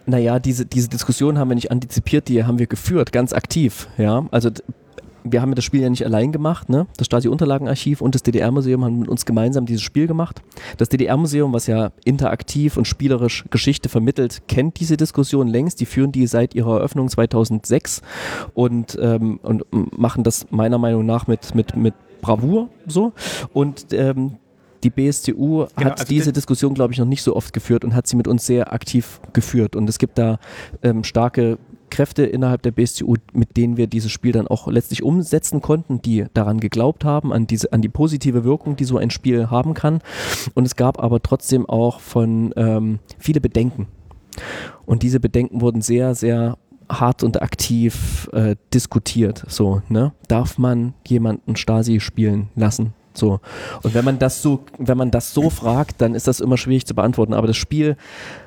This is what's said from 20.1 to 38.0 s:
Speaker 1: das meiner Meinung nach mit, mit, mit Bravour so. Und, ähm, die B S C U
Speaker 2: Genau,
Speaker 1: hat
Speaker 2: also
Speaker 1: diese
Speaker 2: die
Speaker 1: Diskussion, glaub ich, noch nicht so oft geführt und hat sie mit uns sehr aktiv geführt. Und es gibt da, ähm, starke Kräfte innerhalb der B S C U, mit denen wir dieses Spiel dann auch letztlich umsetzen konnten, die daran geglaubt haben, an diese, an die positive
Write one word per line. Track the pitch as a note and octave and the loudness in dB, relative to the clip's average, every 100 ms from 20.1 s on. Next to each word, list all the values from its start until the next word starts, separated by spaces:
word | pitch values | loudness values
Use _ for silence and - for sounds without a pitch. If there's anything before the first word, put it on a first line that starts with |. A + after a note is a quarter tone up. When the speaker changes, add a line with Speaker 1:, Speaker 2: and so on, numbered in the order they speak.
| B2+ | 2
Speaker 1:
das | A#2 - - | 0 0 -2
meiner | A2 A2+ A#2+ | 0 2 2
Meinung | A#2+ A2+ A2 | 2 2 2
nach | A#2 - | 0 0
mit, | G#2+ - A#2 | -2 0 -2
mit, | G#2+ A#2 | 0 0
mit | A2 - _ - | 0 0 _ -10
Bravour | - A2 C3 G#3+ A#3+ - E3+ | -2 0 2 0 -2 -8 -4
so. | D#3+ A3+ - - - C#3 | 0 0 -2 -10 -10 -4
Und, | C#3 C#3+ C#3 - | 0 0 -2 -4
ähm, | - C3+ C3 C3 G#2+ _ _ _ _ | 0 0 0 -4 -6 _ _ _ _
die | B2 | -2
B | - C#3 | 2 0
S | C#3+ | 0
C | - | -2
U | - C#3+ D#3+ C#3+ - | -2 0 0 -2 0
Speaker 2:
Genau, | C#3 | -2
Speaker 1:
hat | C#3 | -2
Speaker 2:
also | B2+ | -2
Speaker 1:
diese | D3 D3+ | 0 0
Speaker 2:
die | |
Speaker 1:
Diskussion, | C#3 - C3 C#3 C3+ | -2 -2 0 0 2
glaub | B2 | 0
ich, | B2 | 2
noch | A#2+ | 0
nicht | C#3 | 0
so | - - | 0 -2
oft | - | -4
geführt | A2 - A#2 | -8 0 0
und | - A#2 | 2 0
hat | - | 2
sie | A#2+ | 0
mit | A2+ | 2
uns | A#2+ - | 0 2
sehr | B2 - | 0 0
aktiv | A2+ - A#2+ - - - | -4 -2 -2 -2 -8 -2
geführt. | - - B2 G#2+ G#2+ | 0 2 0 0 0
Und | G#2+ | -2
es | - | 0
gibt | - - | -2 0
da, | A2+ A2 - - - - | 0 0 -6 -18 -16 -2
ähm, | A#2+ A2+ | 0 0
starke | G#2+ A#2 A#2+ - A#2 A2+ - - _ | 0 0 0 2 0 0 -6 -20 _
Kräfte | - C#3+ - | -2 0 2
innerhalb | C3+ B2+ B2+ B2 | 0 2 0 0
der | A#2+ | -2
B | A#2 | 0
S | A#2+ | 0
C | - | 0
U, | - A#2 - | 0 0 0
mit | - A#2 - | -2 0 2
denen | A#2+ A#2+ | 0 2
wir | A2+ | 0
dieses | A2+ G#2+ | -2 -4
Spiel | - B2 | -2 0
dann | A2+ - | 0 0
auch | A#2 - | -4 0
letztlich | A#2 - - | -2 0 -2
umsetzen | A#2 F3 D#3+ D#3 - D3+ | 0 0 2 0 0 -4
konnten, | - D#3 - B2 | 0 -2 0 -4
die | A#2+ A2 - - | 0 0 0 0
daran | G#2 A2 | 0 0
geglaubt | G#2 A2+ B2+ - | -2 0 0 0
haben, | D3+ D3 D3 | 0 0 0
an | A2+ A2 | 0 0
diese, | A2 - | 0 0
an | A2+ | 2
die | A2 | 0
positive | - | 2